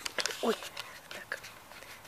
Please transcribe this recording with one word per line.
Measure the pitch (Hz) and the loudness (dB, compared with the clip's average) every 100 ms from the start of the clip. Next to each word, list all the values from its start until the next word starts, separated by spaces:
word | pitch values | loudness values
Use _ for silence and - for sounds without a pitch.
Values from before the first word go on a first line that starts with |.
| - - - - | -2 2 2 6
Ой, | 240 208 - - - - - | 6 6 2 -4 -6 -8 -8
так. | - - - - - - - - - | -6 -2 -4 -4 -10 -12 -10 -10 -10